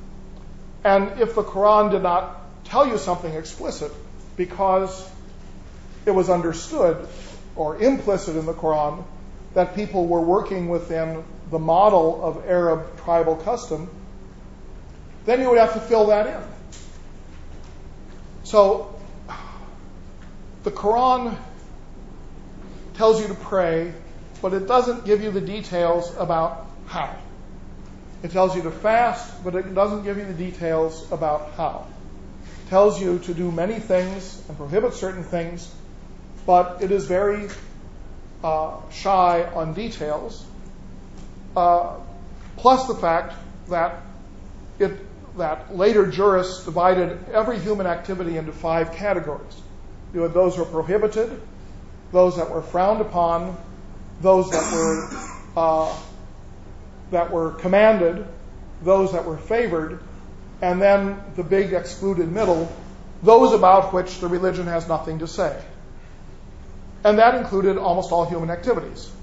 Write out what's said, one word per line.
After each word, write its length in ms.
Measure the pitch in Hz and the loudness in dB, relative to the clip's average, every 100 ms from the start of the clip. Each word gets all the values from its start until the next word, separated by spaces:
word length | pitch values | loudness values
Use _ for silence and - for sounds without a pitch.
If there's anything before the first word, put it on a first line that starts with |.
| - - - - - - - - | -14 -14 -14 -14 -14 -14 -14 0
And 380 | 208 196 202 - | 6 6 4 0
if 140 | 220 | 0
the 100 | 226 | 2
Quran 460 | 208 190 208 214 208 | -2 4 6 6 6
did 120 | 190 | 2
not 600 | 175 175 185 - - - | 2 2 0 -10 -14 -16
tell 240 | - 240 277 | -2 4 4
you 80 | 208 | 2
something 380 | - 175 165 | -2 -2 -4
explicit, 580 | 156 160 - 160 - 147 - - - - - | -8 -10 -8 -8 -6 -8 -10 -14 -16 -14 -6
because 680 | 180 - 196 185 190 - - - - - - - - - - - - | -6 0 2 2 2 -6 -14 -16 -16 -16 -16 -16 -16 -16 -16 -4 2
it 60 | |
was 180 | 185 180 | 2 4
understood 760 | 175 170 160 - 311 180 160 - - - - - | 2 2 -4 -6 2 2 2 -6 -14 -16 -16 -14
or 220 | - 151 160 | -6 -6 2
implicit 580 | 233 247 208 190 - 160 | 2 4 0 0 0 -4
in 100 | 160 | -4
the 80 | |
Quran 500 | 165 156 151 147 180 - - - - - | -2 0 2 0 -4 -12 -14 -14 -14 -2
that 200 | 190 175 | 2 2
people 320 | 202 208 190 170 | 0 -2 0 2
were 140 | 170 | 4
working 480 | 165 196 - 190 170 | 4 4 2 -2 -2
within 560 | 170 170 160 160 160 - - - | -2 -2 -4 -2 -6 -10 -14 -6
the 80 | 160 | -4
model 640 | 160 170 208 185 160 170 | 2 6 8 8 6 2
of 240 | 170 156 - | -2 -4 0
Arab 500 | 180 170 160 - - | 2 4 0 -4 -10
tribal 360 | - 170 165 | 2 4 4
custom, 560 | 160 202 240 - 151 180 - - - - - - - - - - - - - | 2 0 -2 -4 -8 -8 -14 -16 -16 -16 -16 -18 -16 -16 -16 -16 -18 -16 -6
then 160 | - 254 | 2 2
you 80 | 262 | 6
would 80 | 233 | 8
have 140 | 220 | 8
to 80 | 220 | 4
fill 260 | - 226 214 | 2 6 6
that 200 | 208 214 | 6 2
in. 160 | - - - - - - - - - - - - - - - - - - - - - | -4 -10 -14 -14 -14 -14 -14 -16 -16 -16 -14 -14 -14 -14 -14 -14 -14 -14 -14 -14 -14
So 500 | - 214 196 220 - - - - - - - - - - - - - - - - - - | 4 6 6 4 -2 -12 -14 -14 -12 -12 -12 -14 -14 -16 -16 -16 -16 -14 -16 -14 -16 -6
the 80 | 202 | -6
Quran 680 | 202 202 233 254 254 240 202 - - - - - - - - - - - - - - - | 0 2 4 4 4 0 -6 -10 -14 -16 -16 -16 -16 -14 -14 -14 -14 -14 -14 -14 -14 -14
tells 260 | - 220 220 | 4 6 6
you 80 | 208 | 2
to 60 | |
pray, 580 | 185 - 190 170 165 170 165 - - - - | -6 -2 2 2 2 -2 -8 -14 -16 -16 -6
but 120 | 190 | -2
it 160 | 190 190 | -2 4
doesn't 360 | 247 247 233 | 4 4 -2
give 180 | 196 208 | 2 2
you 80 | 214 | 2
the 100 | 196 | -2
details 760 | 165 214 - 175 170 170 175 - | -4 -6 -4 0 2 2 0 -4
about 500 | 165 165 165 - - - - | 0 0 0 -4 -12 -14 -10
how. 300 | 175 135 - - - - - - - - - - - | -6 -6 -8 -14 -16 -16 -16 -14 -14 -16 -16 -16 -12
It 80 | 170 | -4
tells 240 | 180 185 | 2 2
you 80 | 170 | 2
to 80 | 165 | -4
fast, 720 | - 214 226 240 - - - | -2 2 4 4 0 -8 -10
but 120 | 180 | -6
it 200 | 180 190 | -4 -2
doesn't 300 | 190 208 208 | 2 2 0
give 140 | 202 202 | -4 -6
you 80 | 196 | -6
the 80 | |
details 760 | 170 185 175 170 160 160 160 - | -6 -8 -4 0 2 0 -2 -8
about 420 | 147 156 151 - - | -2 0 0 -4 -4
how. 300 | 156 - - - - - - - | -4 -4 -12 -14 -14 -14 -14 -14
It 260 | - - - | -14 -14 2
tells 300 | 190 202 175 | 6 6 6
you 180 | 185 175 | 0 0
to 140 | 180 | -2
do 160 | 165 175 | -2 -2
many 300 | 165 185 220 | 0 -2 -2
things 600 | - 185 185 190 - - - | 2 2 2 -6 -10 -12 -12
and 100 | 156 | -10
prohibit 360 | 139 190 240 | -2 0 0
certain 320 | - 190 185 | -2 -6 -6
things, 500 | 156 175 170 175 - - - - - - - - - | -4 -4 -4 -8 -12 -16 -16 -16 -16 -16 -16 -6 6
but 360 | 180 180 - | 6 6 0
it 100 | 190 | 0
is 140 | 196 156 | 0 2
very, 420 | 180 202 208 202 - - - - - - - - - | 2 2 0 -4 -12 -14 -14 -16 -14 -14 -14 -16 -6
uh, 320 | 160 156 156 - - | -2 0 -2 -6 -12
shy 520 | - 196 190 180 170 | -6 2 6 6 4
on 320 | 170 175 160 | 0 -2 -4
details. 720 | 160 226 - 151 147 113 - - - - - - - - - - - - 180 | -4 -6 -6 -4 -4 -6 -12 -14 -14 -14 -14 -14 -14 -14 -14 -14 -14 -4 2
Uh, 400 | 175 175 170 - - - - - - - | 4 4 2 -6 -12 -14 -14 -14 -14 4
plus 300 | 254 254 254 | 6 6 2
the 80 | |
fact 400 | 226 170 165 180 - - - - | 0 2 2 0 -10 -14 -14 -4
that 320 | 170 175 - - - - - - - - - | -2 -2 -4 -12 -16 -16 -16 -14 -14 -16 -2
it, 180 | 196 - - - - 180 | -2 -2 -12 -16 -14 -6
that 400 | 160 160 - 185 | -4 -4 -6 2
later 300 | 208 214 180 | 6 6 4
jurists 580 | 151 202 185 180 - | 4 6 6 2 -4
divided 540 | - 165 180 185 175 - - | -4 4 4 6 2 -2 0
every 280 | 214 220 226 | 0 2 -2
human 300 | 180 208 180 | -2 0 0
activity 480 | 170 - 185 170 160 | -2 -4 -6 -4 -4
into 160 | 156 | -6
five 400 | - 165 165 160 | -6 -2 0 0
categories. 680 | - 202 180 156 143 - - - - - - - | -2 -2 -2 -2 -8 -10 -16 -16 -16 -16 -16 -8
You 60 | 170 | -2
had 140 | 165 | 2
those 200 | 170 185 | 4 4
who 80 | 175 | 2
were 80 | 165 | -2
prohibited, 680 | 160 160 208 214 220 240 254 - - - - - - - | -2 0 2 2 0 -2 -4 -14 -16 -16 -16 -16 -18 0
those 240 | 180 180 165 | 6 6 4
that 120 | 160 | -4
were 140 | 160 | -4
frowned 380 | - 175 190 220 | -2 2 2 2
upon, 560 | 214 175 170 170 180 175 - - - - - - | 0 0 2 0 -2 -8 -12 -14 -14 -14 -14 0
those 300 | 180 185 185 | 6 6 6
that 220 | 160 160 | 0 0
were, 360 | 165 160 160 160 - - - - 170 | 2 2 0 -4 -10 -10 -14 -6 2
uh, 420 | 165 160 156 - - - - - - - - - - - - | 4 4 0 -4 -12 -16 -16 -16 -16 -16 -16 -16 -16 -16 -2
that 200 | 175 170 | 0 2
were 220 | 175 160 | 0 -2
commanded, 760 | - 185 202 220 214 170 185 208 - - - - - | -2 4 8 8 8 4 2 -8 -12 -14 -14 -14 -4
those 300 | 165 196 190 | 4 4 4
that 120 | 175 | 0
were 120 | 170 156 | -4 -8
favored, 640 | - 226 233 165 160 175 - - - - - - | -2 0 2 0 -4 -8 -12 -16 -14 -16 -16 -4
and 180 | 180 180 | 0 4
then 400 | 196 202 196 202 - 170 | 6 6 4 -4 -8 -6
the 60 | |
big 300 | 165 196 190 | 2 2 2
excluded 580 | 180 175 - 196 180 160 | 0 -4 -4 0 0 0
middle, 420 | 190 202 165 165 - - - - - | 2 2 2 2 -6 -14 -14 -14 2
those 300 | 180 240 254 | 10 10 10
about 400 | 220 185 190 190 | 8 10 8 6
which 260 | 185 175 - | 0 -2 -4
the 80 | 175 | -2
religion 380 | 175 185 175 175 | 0 0 0 -2
has 220 | 170 165 | -4 -2
nothing 300 | 160 - 160 | -2 -2 -6
to 60 | 165 | -6
say. 340 | - 180 76 - - - - - - - - - - - - - - | -2 -2 -2 -12 -16 -16 -16 -16 -16 -16 -16 -16 -16 -14 -14 -14 2
And 160 | 208 214 | 4 8
that 160 | 226 247 | 8 6
included 420 | - 196 196 190 | 0 2 2 2
almost 320 | 190 175 180 | 2 2 2
all 140 | 170 | 0
human 260 | 165 175 165 | 2 -2 -4
activities. 580 | 175 254 190 - - - - | -2 0 0 -2 -10 -14 -14